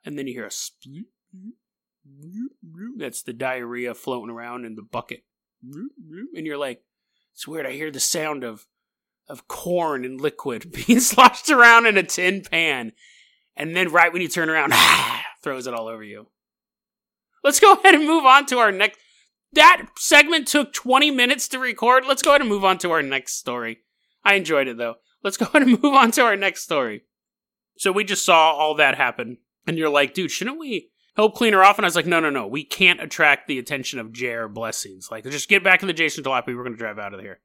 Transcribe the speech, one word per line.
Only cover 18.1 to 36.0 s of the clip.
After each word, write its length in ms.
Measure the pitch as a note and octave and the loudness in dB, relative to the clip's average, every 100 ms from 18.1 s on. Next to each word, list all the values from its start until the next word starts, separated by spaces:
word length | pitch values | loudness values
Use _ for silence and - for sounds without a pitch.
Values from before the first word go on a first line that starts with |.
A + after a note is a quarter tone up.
| E4 | 2
on 220 | C4+ C4+ C#4 | 6 6 4
to 120 | B3 | 0
our 140 | A3 | 0
next, 260 | F#3+ G3+ - _ _ _ _ _ | 2 -2 -4 _ _ _ _ _
that 300 | D#4 D#4 F4 - - | 6 6 6 -2 -10
segment 500 | - D4 D4 E4 B3+ | 4 4 6 0 0
took 240 | D4 C#4+ | -2 -2
twenty 380 | - B3 C4 D4 | -6 0 2 2
minutes 380 | C4+ B3 C#4 - | 2 0 0 -4
to 100 | C4 | -6
record. 460 | B3+ G#3+ A#3 C4 C4 | -6 -2 2 2 2
Let's 160 | C4+ | -2
go 80 | D#4+ | 2
ahead 100 | C#4+ | 2
and 80 | B3+ | 2
move 140 | G3+ | 0
on 140 | G3 F#3 | 0 0
to 140 | F3+ | 0
our 100 | D#3+ | -2
next 320 | C#3 C3+ - | -2 -6 -8
story. 460 | - - B2 A2+ A#2 _ _ _ _ | -12 -8 -8 -8 -12 _ _ _ _
I 100 | - G3 | 0 0
enjoyed 320 | D#3+ D3+ C3 | 0 0 -2
it, 100 | A#2 | -4
though. 160 | A#2 A#2 _ _ | -8 -8 _ _
Let's 140 | G3 - | -8 -4
go 100 | A3+ | 0
ahead 160 | D4+ | 2
and 100 | B3+ | 4
<laughs> 100 | A#3+ | 4
move 120 | D4 | 4
on 180 | C4+ A#3 | 4 4
to 100 | A#3 | 4
our 140 | A#3+ G3 | 2 2
next 260 | G3 - | -4 -6
story. 400 | - D#3 B2 G#2 _ _ _ _ _ _ _ _ | -6 -4 -4 -8 _ _ _ _ _ _ _ _
So 160 | G3 | -4
we 120 | F#3+ | -2
just 200 | G3+ G3 | -2 -4
saw 280 | - E3+ D#3+ | 2 4 4
all 220 | D3 D#3 D3+ | 2 -2 2
that 200 | C#3+ C3 | 2 2
happen. 420 | C3 - A#2 B2 _ _ - | -2 -2 -12 -14 _ _ -8
And 100 | D#3+ | -4
you're 140 | D#3 | 0
like, 240 | C#3+ C#3 | 0 0
"Dude, 160 | - E3+ | -2 -6
shouldn't 280 | - G#3+ D#4 | -6 -8 -10
we 300 | D4+ G3+ _ _ _ | -10 -10 _ _ _
help 200 | - G#3+ | 0 0
clean 180 | - A#3 | 2 0
her 100 | G3+ | 6
off?" 140 | F#3+ G3+ | 6 6
And 60 | |
I 40 | G3 | 0
was 60 | |
like, 120 | E3+ D#3+ | -2 0
"No, 140 | E3+ | 0
no, 100 | D#3+ | 0
no. 160 | C#3 G#2 | -4 -6
We 180 | C3+ | -10
can't 380 | - - F#3 F3 | -10 0 2 2
attract 440 | D#3 - D#3 C#3 - | -6 0 2 2 -2
the 120 | C3+ | -8
attention 400 | A#2+ C#3+ B2+ C3+ | -6 -10 -8 -12
of 140 | A2+ | -12
Jer 340 | A#2 B2+ A#2 A2+ | -10 -8 -8 -10
Blessings. 600 | G#2 A2+ - - F#2+ - | -10 -10 -10 -12 -16 -14
Like, 140 | A2 | -14
just 260 | C3 C#3+ - | -10 -10 0
get 120 | G3 | 0
back 200 | F#3 F3+ | 2 0
in 40 | F#3+ | 0
the 60 | |
Jason 320 | D#3+ | -2